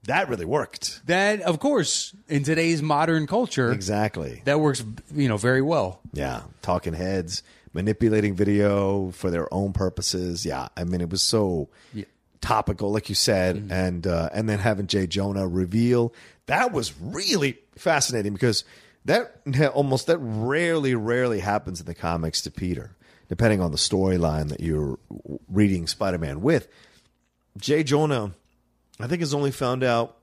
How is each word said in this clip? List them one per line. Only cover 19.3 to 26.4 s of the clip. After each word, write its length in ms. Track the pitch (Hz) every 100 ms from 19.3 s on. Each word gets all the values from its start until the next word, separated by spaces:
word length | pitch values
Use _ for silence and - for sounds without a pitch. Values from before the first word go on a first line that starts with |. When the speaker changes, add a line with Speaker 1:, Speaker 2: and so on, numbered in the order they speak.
| - - 127
Speaker 1:
ha-, 100 | 147
almost, 400 | 135 143 131 -
that 100 | 170
rarely, 760 | 127 107 117 147 170 165 135
rarely 460 | 123 110 120 127 107
happens 400 | 95 104 - 90
in 60 | 85
the 80 |
comics 460 | 85 85 85 82 -
to 80 | -
Peter, 460 | - 92 80 57 - _ - _
depending 320 | 87 117 104
on 120 | 90
the 40 | 71
storyline 720 | - 98 95 92 82 78 76
that 120 | -
you're 380 | 82 78 73 64 _
w-, 300 | 53 - 73 -
reading 380 | 92 104 92 82
Spider-Man 540 | - 98 90 80 71